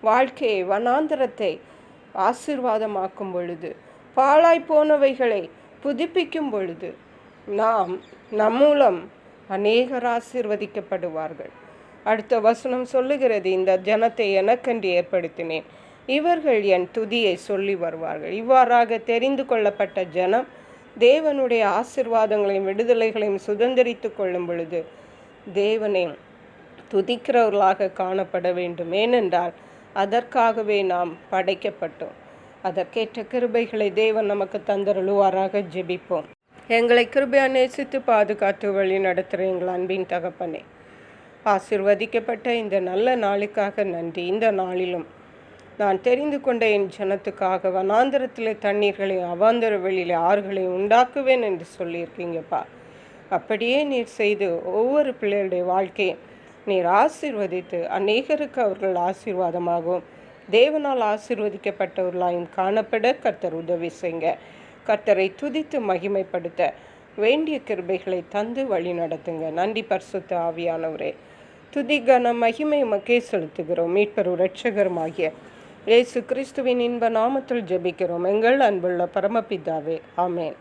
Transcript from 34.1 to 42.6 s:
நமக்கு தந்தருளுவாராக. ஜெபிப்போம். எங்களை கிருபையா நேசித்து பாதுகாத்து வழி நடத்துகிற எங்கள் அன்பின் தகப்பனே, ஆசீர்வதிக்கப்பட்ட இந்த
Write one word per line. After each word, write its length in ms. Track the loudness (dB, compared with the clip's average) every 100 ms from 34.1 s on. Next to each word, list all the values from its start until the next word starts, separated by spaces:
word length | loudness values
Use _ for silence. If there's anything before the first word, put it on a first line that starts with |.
| 2 0
நமக்கு 360 | 0 -2 -4 -2
தந்தருளுவாராக. 1000 | -2 2 0 2 4 4 4 0 -2 -4
ஜெபிப்போம். 500 | -6 -6 -6 -4 -6 -6 -18 _ -20 0
எங்களை 400 | 2 6 6 6
கிருபையா 380 | 2 4 4 4
நேசித்து 500 | 4 2 0 -4 -4
பாதுகாத்து 720 | 2 2 2 2 0 0 -2
வழி 260 | 0 2 2
நடத்துகிற 500 | 2 0 -2 -2 -2
எங்கள் 200 | -2 -2
அன்பின் 380 | -4 -4 -4 -2
தகப்பனே, 540 | -4 -6 -8 -8 -8 -14 -20 -20 -20 -20 -20 -20 -6
ஆசீர்வதிக்கப்பட்ட 1040 | 0 0 0 -2 2 2 2 -4 -2 -6 -2
இந்த 340 | -2